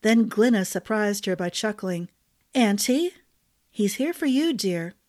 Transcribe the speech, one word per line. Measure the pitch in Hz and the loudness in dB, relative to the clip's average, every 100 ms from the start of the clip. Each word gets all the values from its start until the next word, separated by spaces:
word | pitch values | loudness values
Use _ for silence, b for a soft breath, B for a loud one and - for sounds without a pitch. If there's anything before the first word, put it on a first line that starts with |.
Then | 214 233 226 | 4 4 2
Glenna | - 233 226 185 | 2 4 4 0
surprised | 190 - 220 208 202 | -6 -4 -2 -2 -2
her | 202 | -4
by | 180 175 | -4 -4
chuckling. | - 220 208 190 175 175 _ _ _ _ | -4 -6 -6 -6 -6 -8 _ _ _ _
"Auntie?" | 269 226 202 - 254 349 - _ _ _ _ _ | 0 2 2 0 0 0 -6 _ _ _ _ _
"He's | - 208 | -2 -2
here | - 277 | 0 -4
for | 339 302 | -2 0
you, | 262 330 | 2 2
dear." | 247 190 175 165 - | 0 -2 -4 -6 -12